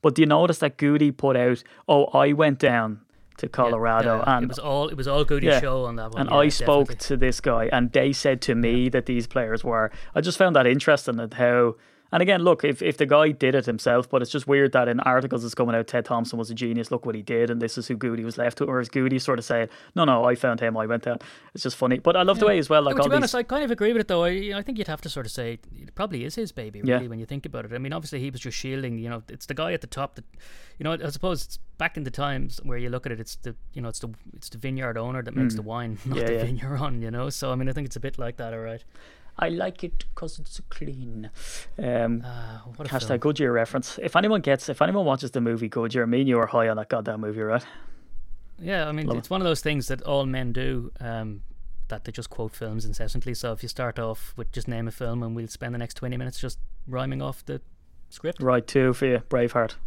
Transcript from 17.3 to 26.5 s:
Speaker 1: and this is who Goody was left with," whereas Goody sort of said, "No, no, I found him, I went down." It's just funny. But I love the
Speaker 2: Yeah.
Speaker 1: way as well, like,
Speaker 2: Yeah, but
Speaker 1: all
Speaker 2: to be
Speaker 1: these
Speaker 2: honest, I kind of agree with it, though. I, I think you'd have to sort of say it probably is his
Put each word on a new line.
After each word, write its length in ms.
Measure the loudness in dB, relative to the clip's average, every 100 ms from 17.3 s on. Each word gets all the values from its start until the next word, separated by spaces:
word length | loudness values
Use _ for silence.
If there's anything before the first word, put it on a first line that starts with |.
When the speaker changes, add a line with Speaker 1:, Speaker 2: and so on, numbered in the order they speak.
| 0 2
Speaker 1:
and 100 | 0
this 160 | -2 -4
is 120 | -6
who 100 | -4
Goody 260 | -2 -2
was 140 | -6 -2
left 220 | -2 0
with," 100 | -2
whereas 180 | 0 -2
Goody 300 | 0 2 0
sort 220 | 0 -2
of 60 | 0
said, 240 | -2 -2 -6 -8 0
"No, 100 | 4
no, 180 | 6 4
I 100 | 2
found 240 | 0 0
him, 180 | 0 -2
I 80 | -2
went 160 | -2
down." 160 | -2 -6 -8 -20 -18 -8
It's 80 |
just 120 | -8 -2
funny. 220 | 0 4
But 180 | 4 4
I 60 |
love 160 | 4 6
the 80 | 6
Speaker 2:
Yeah. 40 |
Speaker 1:
way 80 | 4
as 100 | 6
well, 140 | 6
like, 100 | 6
Speaker 2:
Yeah, 40 | 4
but 40 |
Speaker 1:
all 40 | 4
Speaker 2:
to 40 |
be 40 | 4
Speaker 1:
these 20 | 2
Speaker 2:
honest, 20 | 0
I 60 |
kind 220 | -2 -2
of 80 | 0
agree 220 | 2 2
with 80 | 2
it, 60 | 2
though. 160 | 2 2
I, 260 | 0 -4 -6
I 60 |
think 160 | -6 -6
you'd 80 | -6
have 160 | -6
to 80 | -8
sort 160 | -8 -8
of 60 |
say 220 | -6 -8 -8 -14 -18
it 200 | -16 -8
probably 280 | -6 -4
is 120 | -6 -6
his 160 | -8